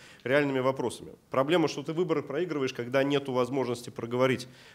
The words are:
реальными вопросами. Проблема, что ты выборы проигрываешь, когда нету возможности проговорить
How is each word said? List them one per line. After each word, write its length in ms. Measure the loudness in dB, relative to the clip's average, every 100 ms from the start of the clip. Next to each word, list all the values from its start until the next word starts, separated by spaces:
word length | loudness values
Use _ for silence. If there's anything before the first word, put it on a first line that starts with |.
| -20 -8
реальными 360 | 0 2 2 2
вопросами. 520 | 0 0 -4 -6 -12 -18 _
Проблема, 380 | 0 2 4 2
что 140 | -2
ты 100 | -4
выборы 300 | -2 0 0
проигрываешь, 500 | -2 -4 -4 -2 -2
когда 280 | -4 0 2
нету 300 | 2 2 0
возможности 580 | 0 0 0 -2 -4 -8
проговорить 560 | -10 -4 2 2 2 -4 -18 -20